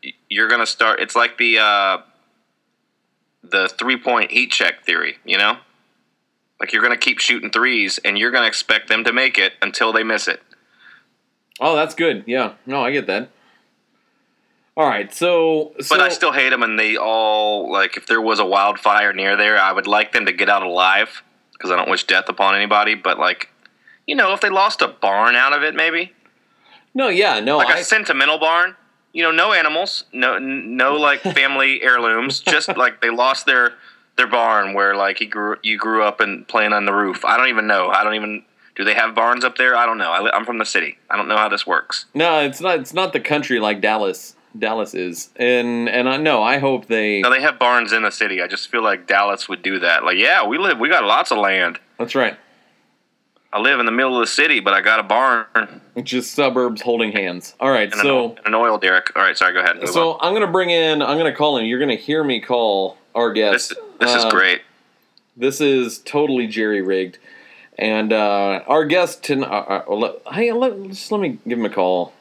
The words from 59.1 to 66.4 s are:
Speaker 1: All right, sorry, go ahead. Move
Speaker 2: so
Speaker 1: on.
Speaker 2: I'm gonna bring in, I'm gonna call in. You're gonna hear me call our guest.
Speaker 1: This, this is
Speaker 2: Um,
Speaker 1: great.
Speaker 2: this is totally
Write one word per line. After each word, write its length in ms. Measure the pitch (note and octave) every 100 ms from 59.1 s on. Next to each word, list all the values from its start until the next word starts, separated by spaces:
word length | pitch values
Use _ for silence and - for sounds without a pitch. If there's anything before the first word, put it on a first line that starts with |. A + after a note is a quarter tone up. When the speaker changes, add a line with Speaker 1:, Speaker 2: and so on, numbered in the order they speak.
Speaker 1:
All 80 | -
right, 140 | F#2+ -
sorry, 140 | F#2
go 80 | F2+
ahead. 160 | F2+ -
Move 100 | E3+
Speaker 2:
so 240 | - E3
Speaker 1:
on. 40 | D#3+
Speaker 2:
I'm 120 | E3
gonna 160 | G#3 G3+
bring 200 | F3 F3+
in, 300 | E3+ D#3+ D3+
I'm 160 | C3 D3+
gonna 160 | D#3+
call 220 | C3 D3+ C3+
in. 80 | A2+
You're 120 | B2
gonna 160 | C#3+
hear 300 | A2+ - D#3
me 160 | D3 A#2+
call 560 | - B2 A2+ G2 F#2+ - _
our 160 | A2+ A#2
guest. 360 | G#2 G#2+ G2+ -
Speaker 1:
This, 80 | - - -
this 140 | B2 A#2+
is 80 |
Speaker 2:
Um, 60 | A2+
Speaker 1:
great. 300 | A2 F#2 F2+ - _ _ _ _ _ _ -
Speaker 2:
this 240 | B2+ C3+
is 380 | D3 C3+ A#2+ A2
totally 500 | - D3 D3 B2+